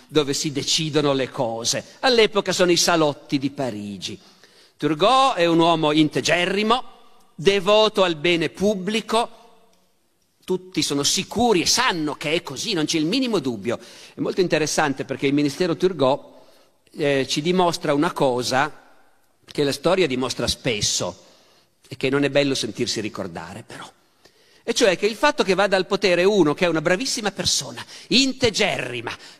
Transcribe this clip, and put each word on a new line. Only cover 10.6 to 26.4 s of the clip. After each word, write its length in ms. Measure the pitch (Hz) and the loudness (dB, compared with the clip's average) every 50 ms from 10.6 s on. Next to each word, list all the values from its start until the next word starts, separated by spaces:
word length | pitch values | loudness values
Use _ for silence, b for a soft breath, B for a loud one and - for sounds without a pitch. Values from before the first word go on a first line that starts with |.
| 185 185 185 - 147 | -4 -6 -4 -4 -2
sono 220 | - 151 143 143 | -2 -2 -2 0
sicuri 560 | - - 196 185 - - 196 240 240 214 180 | 0 0 -2 -4 -4 -2 0 2 4 4 2
e 60 | 147 | 2
sanno 480 | - - - 240 254 208 170 151 147 135 | 2 2 2 2 0 0 0 -2 -4 -6
che 180 | - - 151 156 | -6 -4 -4 -2
è 100 | 175 175 | -2 -4
così, 300 | - 139 123 - 202 220 | -6 -8 -8 -6 -4 -2
non 140 | 165 151 | -2 -2
c'è 120 | - - 165 | 0 0 0
il 60 | 151 | 0
minimo 340 | 160 208 277 262 247 220 185 | 0 0 0 0 0 0 -2
dubbio. 400 | 135 131 120 104 95 117 113 101 B B B B B B B | -2 -2 -4 -4 -4 -4 -4 -4 B B B B B B B
È 40 | - | -6
molto 220 | 139 - - - | -6 -4 -2 0
interessante 640 | 185 170 165 151 156 143 - - 160 147 135 - 139 | 0 0 2 0 0 0 0 0 0 0 -2 -4 -6
perché 220 | - 135 127 - | -8 -6 -2 0
il 80 | 139 139 | 0 2
ministero 420 | 147 147 143 139 - 185 175 165 | 2 0 0 -2 -2 -2 -2 0
Turgot, 720 | 165 180 185 185 156 135 127 139 143 - - b b b b b b b b b _ _ _ _ | 0 0 -2 0 2 2 2 2 0 -4 -10 b b b b b b b b b _ _ _ _
eh, 300 | - 156 143 139 135 131 123 | -4 0 0 2 0 0 -2
ci 140 | - 156 147 | -4 -2 0
dimostra 520 | 175 180 185 185 170 156 - - 170 147 | 0 2 2 2 2 0 -2 -2 0 0
una 160 | 143 156 180 185 | 2 0 0 0
cosa 760 | - 156 135 120 123 123 - 131 127 143 151 - - - _ _ _ _ _ _ _ _ _ _ _ _ | 0 0 0 0 0 -2 0 0 0 0 0 -4 -10 -20 _ _ _ _ _ _ _ _ _ _ _ _
che 180 | - - - 147 | -10 -4 -2 -2
la 100 | 139 127 | -2 -2
storia 360 | - - 165 180 190 180 143 | -2 0 0 2 2 2 0
dimostra 400 | 131 123 127 123 123 - 127 110 | 0 -2 -4 -4 -4 -4 -4 -4
spesso 760 | 95 - - 139 117 104 101 - - - 123 92 85 - b b b b b b b b b b _ _ _ | -4 -4 -4 -4 -2 -2 -2 -2 -2 -2 -4 -6 -8 -10 b b b b b b b b b b _ _ _
e 100 | _ - | _ -10
che 120 | - - 135 | -6 -2 0
non 160 | 131 143 143 | 0 2 0
è 60 | 139 | 2
bello 260 | 135 143 143 139 135 | 2 2 2 2 0
sentirsi 440 | - - 117 101 - 123 104 - 117 | -2 -4 -6 -6 -6 -4 -4 -4 -4
ricordare 640 | 101 104 98 - 98 95 82 87 82 85 95 113 120 | -6 -6 -8 -8 -10 -10 -10 -12 -14 -14 -16 -18 -18
però. 240 | - - - - - - _ _ _ _ b b b b b b b b b b | -18 -18 -18 -18 -20 -20 _ _ _ _ b b b b b b b b b b
E 120 | - 240 | -6 0
cioè 220 | - 247 208 175 | 2 4 4 4
che 100 | 170 - | 2 0
il 100 | 208 226 | -2 0
fatto 260 | - - 294 294 - 226 | 2 2 2 2 2 0
che 120 | 180 185 | 2 2
vada 220 | 170 202 202 190 | 2 2 2 2
al 100 | 190 185 | 0 0
potere 360 | - 202 190 - 190 175 170 175 | 0 -2 0 2 2 2 4 4
uno 300 | 196 214 202 | 4 4 4